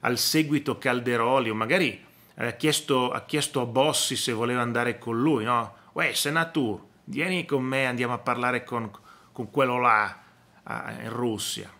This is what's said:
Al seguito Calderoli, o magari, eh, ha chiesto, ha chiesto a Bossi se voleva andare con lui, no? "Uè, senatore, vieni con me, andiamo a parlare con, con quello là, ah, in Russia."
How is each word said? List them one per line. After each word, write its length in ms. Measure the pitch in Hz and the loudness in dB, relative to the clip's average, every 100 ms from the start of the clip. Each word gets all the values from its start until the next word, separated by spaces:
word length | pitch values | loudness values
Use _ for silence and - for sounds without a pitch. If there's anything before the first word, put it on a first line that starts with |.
Al 180 | - 123 | 0 0
seguito 580 | - 156 156 147 143 113 | 2 2 2 0 0 -2
Calderoli, 720 | 135 123 120 120 117 135 117 | 0 0 0 2 4 2 2
o 60 | |
magari, 500 | 110 113 175 160 95 - - - | -2 2 2 2 -2 -16 -20 -20
eh, 120 | - 120 | -6 -6
ha 40 | |
chiesto, 600 | - 156 147 - 131 123 | -2 0 0 2 2 2
ha 120 | 117 | -2
chiesto 380 | - 151 143 139 | -4 -2 -2 -2
a 40 | 120 | -2
Bossi 480 | 117 147 139 - | 2 2 2 0
se 180 | 123 - | -2 -2
voleva 280 | 113 120 123 | 0 0 0
andare 380 | 120 117 120 117 | 0 0 0 -2
con 200 | - 113 | -4 0
lui, 260 | 143 139 | 2 2
no? 300 | 107 120 107 - - | 2 0 0 -10 -10
"Uè, 200 | - 160 | -2 -2
senatore, 720 | 110 143 160 165 160 123 101 - _ | 0 0 0 0 0 0 -2 -10 _
vieni 420 | - 107 170 185 170 | -10 -4 -2 -2 0
con 160 | 139 | -2
me, 240 | 131 135 131 | 0 0 0
andiamo 260 | 123 120 | 0 -2
a 60 | 120 | -2
parlare 440 | - 120 123 123 | -2 0 0 0
con, 280 | 120 120 110 - - - - | -2 -6 -6 -12 -20 -20 -20
con 180 | - 113 | -10 -6
quello 280 | - 131 123 | 2 2 4
là, 420 | 123 110 101 - - _ _ - | 4 4 2 -4 -20 _ _ -20
ah, 280 | - 117 - 120 | -10 -8 -8 -10
in 100 | 113 | -8
Russia." 600 | 117 120 107 - - 98 - | -4 -2 -2 -4 -6 -10 -18